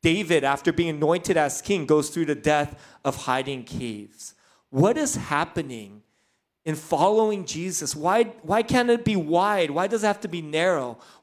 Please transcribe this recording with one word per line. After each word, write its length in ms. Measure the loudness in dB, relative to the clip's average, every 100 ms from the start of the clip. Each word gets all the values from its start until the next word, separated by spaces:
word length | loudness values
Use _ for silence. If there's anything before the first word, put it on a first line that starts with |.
David, 420 | 0 0 2 2
after 300 | 2 0 0
being 160 | 0 -2
anointed 480 | 2 4 4 2 2
as 240 | 2 -2
king, 240 | -2 -2 4
goes 240 | 4 4
through 160 | -2 -2
the 100 | -2
death 440 | 0 0 0 -8 -20 -6 -6
of 100 | -4
hiding 400 | -2 -2 -2 -8
caves. 720 | -10 -8 -8 -10 -14 _ -20 _ _ _ _
What 280 | 2 2 4
is 180 | -2 -4
happening 880 | -4 -2 -2 -6 -8 -10 -14 -20 _ _ _ _ _ _ -8
in 100 | -8
following 720 | -4 2 4 4 2 0 -6
Jesus? 500 | -8 -6 -6 -6 -4
Why, 300 | 0 2 0 -4
why 200 | -2 0
can't 280 | 2 2 4
it 160 | 2 2
be 100 | 0
wide? 560 | 2 2 2 2 0
Why 160 | 0 -2
does 160 | 0
it 40 | 0
have 140 | -2
to 60 | -4
be 140 | -8
narrow? 560 | -4 0 2 0 -2 -10 -18 -14